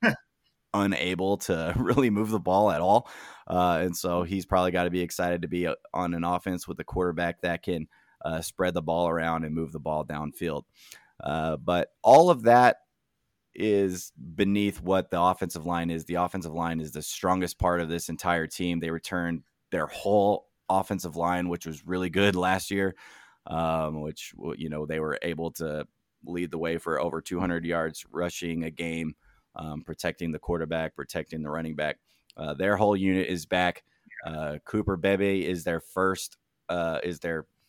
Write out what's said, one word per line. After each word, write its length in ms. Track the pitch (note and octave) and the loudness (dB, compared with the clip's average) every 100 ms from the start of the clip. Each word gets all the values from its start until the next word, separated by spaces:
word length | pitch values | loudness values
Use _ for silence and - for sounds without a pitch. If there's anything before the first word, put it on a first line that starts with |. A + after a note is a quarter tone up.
<laughs> 720 | A3+ - _ _ _ _ - | 0 0 _ _ _ _ -6
unable 640 | G2+ G2+ D#2 F2 F2+ F#2+ G2+ | 0 0 0 -2 0 0 0
to 360 | - E2+ D#2+ F2+ | 0 -2 0 0
<laughs> 20 | |
really 320 | F2+ A#2+ B2 | 2 4 4
move 200 | G#2 G#2+ | 2 0
the 100 | G#2+ | -2
ball 320 | F2+ F#2 G#2 | 2 4 4
at 100 | D#2 | 4
all. 260 | F2+ A2 - - - - - | 4 4 2 -16 -18 -18 -4
Uh, 320 | F2+ F2+ E2 | 2 2 2
and 120 | F2+ E2+ | 0 -2
so 280 | F#2 F2 | -2 0
he's 240 | F2 F#2+ F2 | 0 -4 0
probably 240 | F#2 F2+ | 2 2
gotta 180 | F2+ F2+ | 2 0
be 120 | F2+ | 0
excited 420 | E2+ - F2 F2 | -4 -2 -2 -2
to 40 | E2+ | -2
be, 200 | F2 E2+ | -2 -2
uh, 80 | - - | -4 -6
on 220 | - F2 E2+ | -4 -2 -2
an 80 | |
offense 440 | E2+ F2+ G2 F2+ - | -2 -2 -2 -6 -6
with 120 | E2+ | -10
a 40 | |
quarterback 580 | - F#2 F2+ E2 E2+ - | -6 -2 0 0 -2 -2
that 200 | F2 E2+ | -2 -2
can, 240 | - E2+ D#2 _ _ - E2 | -2 -4 -4 _ _ -10 -6
uh, 160 | D#2+ | -4
spread 320 | - - F2+ | -6 -2 0
the 80 | F2 | 0
ball 260 | D#2 E2 F2 | 0 0 2
around 380 | E2 D#2+ D#2+ D#2 | 2 0 -2 -2
and 80 | |
move 180 | E2 D#2+ | -4 -4
the 80 | D#2 | -6
ball 240 | D#2 D2+ | -4 -4
downfield. 600 | D2 D2+ D2+ - E2+ C#2+ - _ - - _ - | -4 -6 -8 -6 -4 -4 -8 _ -20 -20 _ -10
Uh, 320 | - D#2 D#2+ D2+ | -4 -2 -2 -2
but 340 | - F2 - _ | 0 0 0 _
all 300 | A2 C3+ F3 | 8 10 10
of 120 | C#3 | 6
that 340 | A2+ A#2+ B2 - _ _ _ _ _ _ _ | 8 8 8 4 _ _ _ _ _ _ _
is 580 | - G#2 G2+ G2 F2+ - - E2+ E2 | -2 2 4 2 -2 -10 -16 -12 -2
beneath 460 | G2+ G2+ G2+ - | 2 2 2 0
what 280 | F2+ F#2+ F2 | 2 2 2
the 100 | F2 | 4
offensive 460 | F2+ F#2 F2+ E2+ D#2+ | 4 2 -2 -4 -4
line 240 | F2 E2+ | -2 -2
is. 160 | E2 - | -4 -4
The 100 | F2 | 0
offensive 380 | F2+ F#2+ E2+ | 0 -2 -6
line 260 | D#2+ E2+ D#2+ | -4 -2 -2
is 120 | D#2 | -6
the 100 | D2+ | -8
strongest 560 | - - F#2+ F#2 F2 - | -10 -2 2 2 0 0
part 240 | F2+ F2 | 0 2
of 80 | E2 | 0
this 200 | E2+ - | -4 -6
entire 360 | E2 F#2 E2+ D#2+ | -4 0 0 0
team. 340 | - F2+ E2+ | -4 -2 -2
They 120 | E2 | -2
returned 520 | E2 - F2+ E2+ E2 - _ - | -6 -4 -4 -2 -4 -8 _ -6
their 160 | F2+ D#2 | -2 -2
whole 600 | - G2 G#2 G2+ G2+ - _ - | -4 2 4 4 2 -4 _ 0
offensive 460 | F#2+ F#2+ G2 F2+ D#2 | 0 0 -4 -6 -2
line, 340 | E2+ F2+ F2 | 0 0 0
which 160 | E2+ E2 | -4 -6
was 200 | D2+ - | -12 -6
really 240 | F2+ F2+ | -2 0
good 260 | F2 G2+ F2+ | 4 4 4
last 340 | F#2 F#2+ - | 2 2 0
year, 260 | G2 F#2+ - - - - _ - | 0 -2 -2 -18 -20 -20 _ -8
um, 540 | D#2+ E2 D#2+ D#2 D#2 | -2 0 0 -2 -4
which, 320 | D2+ - - - | -8 -10 -14 -12
w-, 200 | D#2 C#2+ | -10 -8
you 120 | D#2 | -6
know, 160 | D2+ D2+ | -6 -4
they 140 | D#2 | -4
were 180 | D#2 D2 | -4 -4
able 300 | F2 D#2+ E2 | -4 -4 -6
to 340 | - D#2+ D2+ C#2+ _ _ _ | -6 -6 -6 -8 _ _ _
lead 280 | E2 F2 F2 | -8 -6 -4
the 60 | E2 | -2
way 180 | E2 E2 | -2 -2
for 220 | E2+ D2+ | 0 0
over 220 | E2+ E2 | 0 -4
two 180 | - F2 | -4 -2
hundred 260 | F2+ E2+ E2 | 0 -2 -2
yards 400 | E2+ D#2+ D#2 - | -2 -2 -6 -10
rushing 520 | D2+ F2 - F2 E2 | -4 -4 -4 -6 -4
a 60 | D#2+ | -6
game, 460 | D#2 E2+ E2 D#2 - _ _ _ - | -6 -6 -4 -6 -8 _ _ _ -12
um, 280 | D#2 D2+ | -10 -10
protecting 480 | E2 D#2 E2+ - E2+ | -10 -6 -6 -4 -6
the 80 | D2+ | -6
quarterback, 560 | - E2+ D#2+ E2 D#2+ - | -4 -4 -2 -4 -4 -8
protecting 460 | C#2+ E2+ D#2 D#2+ | -8 -8 -8 -8
the 80 | D2 | -6
running 260 | D#2+ D#2+ D2+ | -6 -6 -4
back. 220 | D2+ - _ _ _ - | -4 -6 _ _ _ -10
Uh, 180 | D#2 | -8
their 240 | D2 F#2+ G2+ | -2 0 4
whole 180 | G#2 G2+ | 4 4
unit 320 | F#2+ F#2 E2 | 4 2 0
is 180 | F2+ - | -4 -2
back. 360 | F#2 F2+ - _ _ - - D#2+ | 2 2 0 _ _ -20 -14 -10
Uh, 320 | D#2 D2+ D2+ - | -8 -6 -8 -4
Cooper 320 | G#2+ G2+ F#2 | -2 0 2
Bebe 500 | F#2+ G2 G2 G2 E2 | 2 4 4 2 0
is 160 | F2+ | -2
their 160 | E2 E2 | -2 -4
first, 580 | - F#2 F#2+ F#2+ - _ _ _ - | -4 0 0 0 -6 _ _ _ -6
uh, 300 | F2 E2 D#2+ | -2 -2 -2
is 160 | F2 E2 | -4 -6
their 280 | E2+ E2 - _ | -4 -4 -6 _